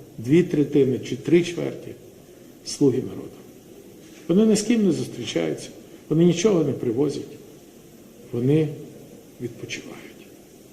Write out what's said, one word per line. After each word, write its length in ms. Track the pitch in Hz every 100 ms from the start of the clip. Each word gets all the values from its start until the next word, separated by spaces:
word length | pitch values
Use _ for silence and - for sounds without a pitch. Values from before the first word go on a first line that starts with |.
| - -
дві 260 | 113 160
третини 560 | 170 151 135 147 127 117
чи 160 | - 127
три 280 | - 170
чверті 480 | 170 - 139 123 - - - - - - - - -
слуги 320 | - 143 123
народу. 440 | - - - - - - - - - - - - -
Вони 180 | 175 220
ні 100 | 208
з 60 |
ким 240 | - 233 202
не 60 |
зустрічаються, 760 | 139 - - 113 165 160 - - - - - -
вони 160 | 160 175
нічого 380 | 165 220 185
не 80 | 147
привозять, 600 | - 120 113 147 - - - - - - - - - - - -
вони 360 | 120 127 151 151 - - - - - - -
відпочивають, 840 | 123 - - - - - - - - - - - -